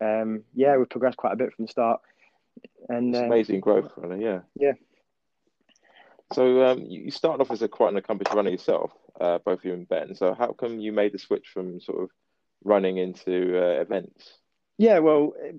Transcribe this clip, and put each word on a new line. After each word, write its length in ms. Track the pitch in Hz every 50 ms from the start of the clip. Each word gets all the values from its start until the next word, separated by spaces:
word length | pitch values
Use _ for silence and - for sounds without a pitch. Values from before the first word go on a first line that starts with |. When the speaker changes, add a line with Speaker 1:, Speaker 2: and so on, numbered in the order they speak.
Speaker 1:
um, 420 | 110 107 107 110 110 110 110 107 - _ -
yeah, 220 | 127 135 143 143
we've 140 | 131 123 -
progressed 260 | - 120 127 123 120
quite 160 | - - 107
a 60 | 101
bit 160 | 113 127 - -
from 140 | - 113
the 40 | -
start. 300 | - 127 117 113 117 - _ _ _ _ _ _ _ _ _ _ - - - - _ _ - -
And, 260 | 120 120 123 123 123
Speaker 2:
It's 60 | 120
Speaker 1:
uh, 60 | 120
Speaker 2:
amazing 340 | 117 117 113 107 107 101 95
growth, 320 | 95 104 101 101 - - -
really, 260 | - 85 87 92 98
yeah. 180 | 110 113 95 90 - _ - -
Speaker 1:
Yeah. 140 | 139 143 131 - _ _ _ _ _ _ _ _ _ _ _ _ _ _ _ _ _ _ _ _ _ _ _ - - _ _ _ _ - -
Speaker 2:
So, 320 | 131 127 127 127 131 131
um, 140 | 127 127 127
you, 240 | - - 90 - -
you 80 | 117
started 300 | - - - 165 151 120
off 100 | 117 -
as 100 | 117 107
a 80 | 113 104
quite 220 | - - 117 101 101
an 40 |
accomplished 380 | 98 - - 107 98 98 - -
runner 140 | 104 101 92
yourself, 420 | 90 90 - - 90 80 - - _ _ _ _ - -
uh, 160 | 87 87 85
both 260 | 87 - 92 92 - -
you 80 | 92
and 160 | 90 87 87
Ben. 280 | - 92 80 76 82 95
So 180 | - 98 90 -
how 140 | 113 120
come 340 | 113 - - 127 120 117 110
you 100 | 107 107
made 220 | 107 107 104 104 104
the 60 | 95
switch 280 | - - 101 - -
from 320 | - - 98 92 92 90 90
sort 240 | - - - - 92
of 60 | - _ _ _ _ _ _ _ _ _ _ -
running 320 | 101 104 98 95 92 92
into, 600 | 92 92 92 90 - - 92 90 90 90 90 90
uh, 220 | 90 90 87 87 73
events? 600 | 85 101 104 95 90 - - _ - - - _ _ _ _ _ _ _ _ -
Speaker 1:
Yeah, 200 | 214 226 208 170
well, 340 | 156 160 151 147 147 151 - - - 147 175